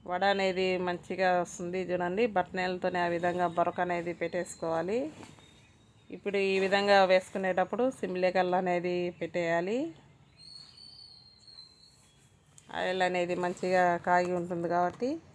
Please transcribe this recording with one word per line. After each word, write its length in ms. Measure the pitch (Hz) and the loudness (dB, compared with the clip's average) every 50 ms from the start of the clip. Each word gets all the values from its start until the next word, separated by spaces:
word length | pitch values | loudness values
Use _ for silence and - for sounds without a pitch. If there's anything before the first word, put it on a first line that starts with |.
| _ | _
వడ 160 | - 180 180 190 | -6 -2 2 2
అనేది 420 | 202 196 196 190 190 180 185 185 185 185 180 | 2 2 4 2 0 0 0 0 0 0 0
మంచిగా 500 | 180 180 175 175 - - 185 180 190 185 180 | -2 -2 -4 -6 -6 -8 -4 0 2 2 2
వస్తుంది 460 | 180 175 175 - - 180 175 180 185 | 2 0 -2 -6 -10 -8 -6 -6 -6
చూడండి. 420 | 185 175 180 180 180 175 180 202 240 | -4 -2 -2 -2 -2 -2 0 0 0
బఠనీలతోనే 720 | 233 202 185 180 - - 185 185 185 185 180 - 185 180 180 | 2 2 -2 -2 -2 -4 -4 -2 -2 -2 -2 -2 -2 0 0
ఆ 80 | 175 175 | 0 0
విధంగా 380 | 175 170 175 175 175 180 180 170 | 0 0 0 0 0 0 -2 0
బొరక 300 | 165 175 170 175 175 - | 2 0 0 0 0 -2
అనేది 320 | 180 180 175 175 170 175 170 | -2 -2 -2 -4 -4 -6 -6
పెట్టేసుకోవాలి. 840 | 175 175 170 - 180 170 - - - - 165 165 165 165 180 208 247 277 311 - - - - - - - - - - - - - _ _ _ _ - _ _ | -6 -6 -4 -4 -6 -6 -6 -10 -8 -6 -4 -2 -2 -2 -2 -4 -4 -4 -6 -10 -16 -20 -20 -20 -20 -20 -20 -20 -20 -20 -20 -20 _ _ _ _ -20 _ _
ఇప్పుడు 280 | - 180 - 202 190 202 | -18 -8 -8 -2 0 0
ఈ 140 | 196 196 190 190 | 2 2 2 2
విధంగా 380 | 190 190 190 202 202 202 202 196 190 | 2 2 2 2 6 6 8 8 8
వేసుకునేటప్పుడు 800 | 180 185 185 185 - - 202 190 185 180 185 180 - - 202 240 262 | 8 6 4 4 0 -6 -2 0 0 2 2 0 0 0 0 0 0
సిమ్లో 400 | 254 - - 185 180 180 185 185 | 0 -4 -6 -4 -2 0 0 2
కల్లా 280 | 180 190 180 180 180 185 | 2 2 2 2 2 0
అనేది 380 | 185 180 175 175 175 180 180 175 175 175 | 2 0 0 0 0 -2 -2 -2 -2 -4
పెట్టేయాలి. 680 | 170 - 175 170 - 180 170 165 165 170 175 190 220 254 311 330 320 - - - - _ - _ _ - - - - - - - - - - - - - - - - - - - _ _ - - - - 101 - - _ - - - - - - _ - - - - _ _ - - - - - - | -4 -6 -8 -4 -2 -2 0 2 0 0 0 0 -2 -2 -4 -4 -8 -14 -20 -20 -20 _ -20 _ _ -20 -20 -20 -20 -20 -20 -20 -20 -20 -20 -20 -20 -20 -20 -20 -20 -20 -20 -20 _ _ -20 -20 -20 -20 -20 -20 -20 _ -20 -20 -20 -20 -20 -20 _ -20 -20 -20 -20 _ _ -20 -20 -20 -18 -10 -6
ఆయిల్ 280 | 165 180 185 185 185 | -4 -4 -2 0 0
అనేది 320 | 185 180 180 180 175 175 180 | 0 0 0 -2 -2 -2 -2
మంచిగా 480 | 175 180 175 185 - - 180 185 185 180 175 175 175 | -2 -2 -4 -4 -4 -2 2 4 4 4 4 2 0
కాగి 300 | - 185 180 180 180 175 | 0 2 2 2 2 0
ఉంటుంది 360 | 180 180 175 175 185 170 170 165 | -2 -4 -4 -4 -6 -4 -2 -2
కాబట్టి 400 | 175 175 175 180 175 - 240 262 311 330 - - | 0 0 0 0 -2 -4 -6 -6 -6 -6 -10 -18